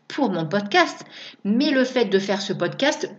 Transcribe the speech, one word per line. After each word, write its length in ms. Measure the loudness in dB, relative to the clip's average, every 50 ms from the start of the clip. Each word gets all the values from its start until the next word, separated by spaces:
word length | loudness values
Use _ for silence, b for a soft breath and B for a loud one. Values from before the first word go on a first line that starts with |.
| _ _
pour 220 | -4 -2 0 0
mon 160 | 0 -2 -2
podcast, 600 | -2 -2 -2 -2 2 4 4 4 4 0 -8 -16 B B B B B B B _
mais 280 | 0 2 2 2 4
le 120 | 4 2 2
fait 220 | 2 2 0 0
de 140 | 2 2 0
faire 220 | 0 0 -2 -4
ce 120 | -2 -4 -4
podcast 560 | -2 -2 -4 -2 0 0 0 0 0 -6 -8 -10